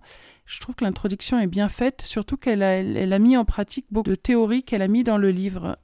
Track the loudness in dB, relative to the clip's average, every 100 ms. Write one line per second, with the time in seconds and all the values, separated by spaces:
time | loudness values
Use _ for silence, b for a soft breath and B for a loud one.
0 | b b b b -18 -14 -12 -4 -4 -2
1 | -6 -6 -2 0 0 0 -2 0 -2 -2
2 | -8 -6 -6 -4 0 2 2 0 -2 -2
3 | 0 4 6 4 2 -2 -4 -8 -6 -4
4 | -2 -2 2 2 4 0 -2 -2 2 2
5 | 2 2 2 2 -2 -6 -8 -10